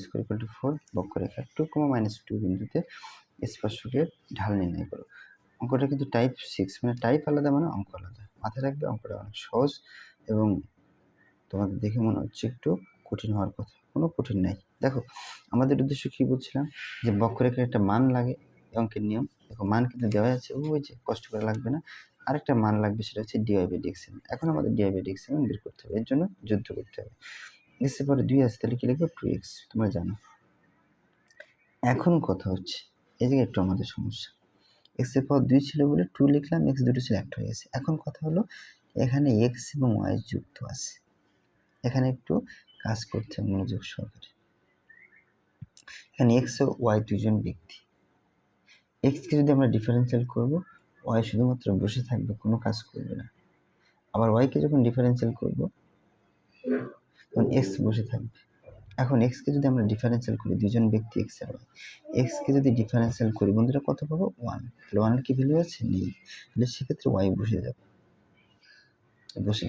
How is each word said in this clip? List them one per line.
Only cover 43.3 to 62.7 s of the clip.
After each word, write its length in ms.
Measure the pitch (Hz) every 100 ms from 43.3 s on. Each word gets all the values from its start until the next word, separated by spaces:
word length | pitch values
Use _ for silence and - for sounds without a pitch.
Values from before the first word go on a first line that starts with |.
| -
হবে 120 | 107
মনোযোগ 280 | 98 95 92 -
সহকারে। 380 | - 104 - - _ _ _ _ _ _ - - _ _ _ _ _ - - - - -
এখানে 180 | - 120 120
এক্স 140 | 127 -
ও 0 | 139 -
ওয়াই 160 | 120 107 107
দুজন 280 | 104 110 107 113
ব্যক্তি, 300 | - - - _ _ _ _ _ _ _ _ _ _ _ _ 131
এক্সকে 260 | 143 - 151
যদি 100 | 143 139
আমরা 120 | 131 110
ডিফারেনশিয়াল 480 | 107 120 123 120 123
করব, 180 | - 120 165 - - _ _ -
ওয়াই 160 | 117 107
শুধুমাত্র 360 | 104 123 123 - 95
বসে 180 | 104 123 123
থাকবে, 240 | 110 107 107
কোনো 140 | 107 113
কাজ 120 | 107 107 -
করবে 260 | - - -
না। 60 | 120 _ _ _ _ _ _ _ _
আবার 140 | 104 113
ওয়াইকে 260 | 110 135 -
যখন 140 | 147 147 117
ডিফারেনশিয়াল 440 | 120 123 123 117 113
করব, 180 | - 127 135 - _ _ _ _ _ _ _ _ - - - - _ _ _
তখন 160 | 120 - 135
এক্স 140 | - - 107
বসে 180 | 110 107
থাকবে। 280 | 113 113 - _ _ - - - -
এখন 160 | 127 113 120
এক্সকে 220 | 123 - 143
যদি 100 | 135
আমরা 120 | 127 104
ডিফারেনশিয়াল 440 | 110 120 120 120 110
করি, 100 | 107 101
দুজন 220 | 104 117 113
ব্যক্তি 240 | 107 107 101
এক্স 140 | 107 -
আর 60 | -
ওয়াই, 120 | - - - - - - -
এক্সকে 300 | 127 - - 139
যদি 120 | 135